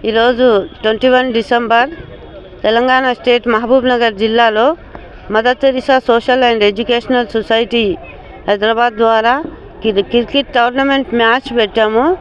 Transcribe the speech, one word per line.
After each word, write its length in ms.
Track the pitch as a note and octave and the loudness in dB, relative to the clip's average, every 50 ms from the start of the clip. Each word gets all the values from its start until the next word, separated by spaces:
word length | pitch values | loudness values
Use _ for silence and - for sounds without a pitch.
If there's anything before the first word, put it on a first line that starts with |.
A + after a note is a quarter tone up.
| - | -4
ఈరోజు 600 | A3 G#3+ A3+ A3+ B3 B3+ A3+ B3+ B3+ A3+ G3 F3 - - - | -2 0 2 2 2 2 2 2 4 4 2 0 -4 -12 -4
ట్వంటీ 280 | - G#3+ A3 G#3+ - C4 | -2 -2 -2 0 2 2
వన్ 240 | B3+ B3+ B3+ C4 A3+ | 2 2 0 0 -2
డిసెంబర్, 560 | A#3 G#3+ - B3+ A#3+ A#3+ A3 A3+ A#3 B3 C#4 E4+ - - - - - - - - - - - - - - | -4 -2 0 -2 -2 0 2 2 0 0 0 -4 -14 -16 -18 -18 -20 -20 -20 -20 -20 -20 -20 -18 -4 -2
తెలంగాణ 500 | G#3 A3 A#3 B3 C4 B3+ C4 C4+ B3+ B3 | 0 0 2 2 2 2 2 0 0 -4
స్టేట్ 340 | - - B3+ A#3+ A#3+ G3+ | -4 -2 -2 -2 -2 0
మహబూబ్ 380 | A#3+ A#3 G#3+ A#3 A3 B3 C4+ A#3+ | -2 -2 -2 0 2 0 2 2
నగర్ 280 | B3+ B3 A#3+ A#3+ A#3 G#3 | 2 0 2 0 -2 0
జిల్లాలో 640 | F#3+ G#3+ A3 A3 A#3 A#3 A3+ G#3+ G#3+ A#3 C#4 E4 - - - - - - - - - - - | -2 -2 0 2 2 2 2 2 2 2 0 0 -2 -10 -20 -20 -20 -20 -20 -20 -20 -12 -2
మదర్ 260 | G#3 A3 A3+ B3 B3+ | -2 0 0 0 0
తెరిసా 420 | B3+ - C4+ B3+ B3+ B3 - C4+ C4 | 2 0 0 0 0 0 2 0 2
సోషల్ 540 | B3+ - A#3 A#3 A3+ - B3 C4 B3+ A#3+ A#3 | 2 2 0 2 2 0 0 2 2 2 2
and 100 | A3+ G#3 | 2 2
ఎడ్యుకేషనల్ 640 | G#3 G3+ G3 A#3 A#3 A#3+ A#3+ A#3+ - C4 B3 A#3+ | 0 0 -2 -2 -2 -2 -2 0 0 0 0 0
సొసైటీ 720 | A#3 - A3 G#3 - A3+ A3+ A#3 A#3 A#3 A#3+ A3+ G3+ E3+ - - - - - - - - - - | -2 -4 -6 -2 0 0 0 0 0 0 0 0 0 -2 -4 -8 -18 -20 -20 -20 -20 -20 -12 -2
హైదరాబాద్ 460 | - G#3 G3+ G3+ A3 A3+ A3+ A#3+ A#3+ A3 | -2 -2 0 0 0 2 2 0 0 0
ద్వారా 500 | G#3+ A3+ A3+ A3+ A3 A3 A#3 B3+ C#4+ E4 - - - - - - - - | 0 2 2 2 2 2 2 0 0 -4 -10 -14 -16 -20 -20 -20 -4 -4
కిర్-, 180 | A3 G3+ G3 | -2 0 0
క్రికెట్ 460 | G3 - - A#3+ A#3 A3 - C#4+ C4+ | -2 0 0 -2 -2 0 -2 -2 -2
టోర్నమెంట్ 680 | - - B3+ A#3 A#3+ B3 C4+ C4+ C#4 C#4 C4+ C4 - A#3 | 0 0 0 0 2 0 0 0 0 0 0 -2 -2 -2
మ్యాచ్ 440 | A#3+ A3+ A3+ A#3 C4 - - A#3+ | 0 2 2 2 0 -2 -2 -2
పెట్టాము. 600 | A#3+ A3 G3+ G#3 A3+ A3 G#3+ A3 A3+ B3+ D#4+ F#4 F4+ | 0 0 0 0 0 0 2 2 2 2 0 0 -2